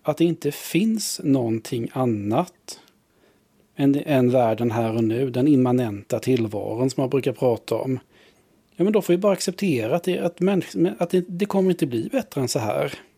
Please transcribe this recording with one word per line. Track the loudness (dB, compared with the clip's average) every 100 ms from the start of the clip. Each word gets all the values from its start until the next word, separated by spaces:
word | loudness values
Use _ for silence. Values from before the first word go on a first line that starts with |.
att | -4 0
det | 2
inte | 0 -4
finns | -6 -2 0 0 0 -4 -4
någonting | 2 2 2 -2 -4 -6 -4
annat | -2 0 0 0 0 -2 -6 -20 -20 _ _ _ _ _ _ _ _ _ 0
än, | 2 2
än | 2 2 4
världen | 4 2 2 0
här | 0 0 0
och |
nu, | 0 0 -2
den | 0 4
immanenta | 4 4 2 0 -6 -6 -4
tillvaron | 0 0 0 -4 -4 -2 -2
som | 0
man | -2
brukar | 0 -2
prata | 0 0 0 -2 -4
om, | -2 -6 -8 _ _ _ _ _ _ -2
ja, |
men | 0
då | 2
får | 2
vi | 2
bara | 2
acceptera | 0 -2 -2 0 0 0 -2
att |
det, | -2 -2
att | -2 0
människ-, | 0 0 -2 0 -2 0
att | 0
det, | 0 -2
det | -4 -2
kommer | 0 0
inte | 0 -2
bli | -4 -4
bättre | -4 -4 -4
än | -2
så | -2
här. | -2 -2 -4 -6 -18